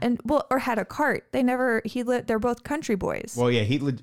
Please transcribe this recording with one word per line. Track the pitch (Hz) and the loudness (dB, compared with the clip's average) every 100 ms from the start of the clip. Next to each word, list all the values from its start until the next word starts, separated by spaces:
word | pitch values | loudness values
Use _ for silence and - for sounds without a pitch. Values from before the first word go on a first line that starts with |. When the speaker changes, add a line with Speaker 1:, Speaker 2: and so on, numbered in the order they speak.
Speaker 1:
and, | 240 240 | -2 -2
well, | 226 285 - | 0 0 2
or | 262 | 0
had | 254 220 | 0 -2
a | |
cart. | 190 - 294 208 - | -4 -2 0 0 -2
They | 262 | 0
never, | 247 247 254 226 214 | 2 2 2 0 -2
he | 247 | -4
lit-, | 240 247 240 | 0 -2 0
they're | 220 | 0
both | 240 240 | 0 -2
country | - 294 - | -4 -4 0
boys. | 202 - 50 - 120 | -2 0 -4 -6 0
Speaker 2:
Well, | 120 | 2
yeah, | 120 | 4
he | 107 135 | 2 2
leg-, | 139 120 | 0 -4